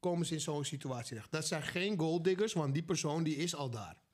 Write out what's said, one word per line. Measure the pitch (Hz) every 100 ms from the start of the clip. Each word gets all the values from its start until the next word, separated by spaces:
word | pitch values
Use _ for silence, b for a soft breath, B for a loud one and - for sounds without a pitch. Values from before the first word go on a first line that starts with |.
komen | 180 175 160
ze |
in | 165
zo'n | 143 147
situatie | 143 139 135 123 120
terecht. | 113 107
Dat | 156 156
zijn | 160
geen | 147 175 196 208
golddiggers, | 160 175 170 185 214
want | 185 147
die | 139
persoon | 170 170 156 156
die | 160 143
is | 170
al | 165 139
daar. | 113 92 - _